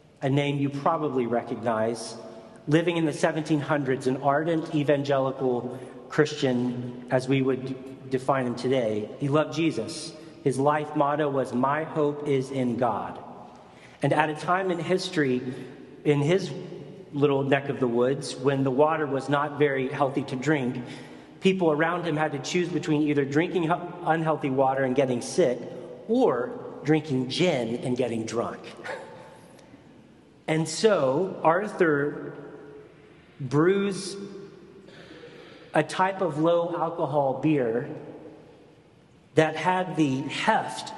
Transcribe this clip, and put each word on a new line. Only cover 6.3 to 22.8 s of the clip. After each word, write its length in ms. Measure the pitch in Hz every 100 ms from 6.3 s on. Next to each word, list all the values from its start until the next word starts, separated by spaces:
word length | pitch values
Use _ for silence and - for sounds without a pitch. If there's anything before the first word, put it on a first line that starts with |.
| - 135 123 123 120 123 - -
as 180 | 131 131
we 140 | 135
would 680 | 131 120 131 131 - - 127
define 340 | 127 139 135 123
him 80 |
today. 560 | 117 131 131 113 107 107 -
He 100 | 143
loved 260 | 151 147 143
Jesus. 580 | 160 117 104 - - - - -
His 160 | 139 123
life 360 | 143 151 151 151
motto 320 | 143 147 147
was, 260 | 135 123
"My 320 | 123 135 151 160
hope 420 | 156 147 147 147
is 240 | 135 131
in 260 | 135 123 113
God." 400 | 120 98 90 - - - - - - - - -
And 100 | 143
at 160 | 151 156
a 60 | 151
time 340 | 156 180 190
in 80 | 170
history, 640 | 156 185 - 160 139 127 127 127 - - - - 156
in 160 | 143
his 300 | 143 190 - - - - - - -
little 280 | 143 143 139
neck 260 | 131 139 139
of 100 | 120
the 80 | 127
woods, 480 | 117 123 143 151 -
when 280 | 135 135
the 60 | 135
water 380 | 127 151 160 147
was 200 | 135 131
not 300 | 147 147 143
very 300 | 147 135 131
healthy 340 | 143 139 143 123
to 100 | 131
drink, 480 | 139 156 120 123 123 - - - - -
people 300 | 190 190 165
around 340 | 147 165 175 165
him 100 | 151
had 180 | 156
to 60 | 143
choose 300 | 135 180 170
between 320 | 156